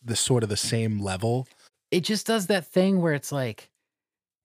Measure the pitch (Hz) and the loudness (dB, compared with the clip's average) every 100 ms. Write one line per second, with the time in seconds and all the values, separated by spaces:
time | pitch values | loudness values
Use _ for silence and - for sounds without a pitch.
0 | 117 113 - 127 110 104 - 113 110 104 | -6 -2 2 2 2 -2 -2 0 0 0
1 | 101 92 110 107 135 _ _ _ _ 180 | -2 -2 0 -2 -4 _ _ _ _ -2
2 | - 214 - 226 185 196 156 185 190 190 | 0 -2 0 0 0 -2 0 2 4 4
3 | 170 143 - 143 123 101 - _ _ _ | 2 0 -2 -4 -4 -6 -16 _ _ _
4 | _ _ _ _ | _ _ _ _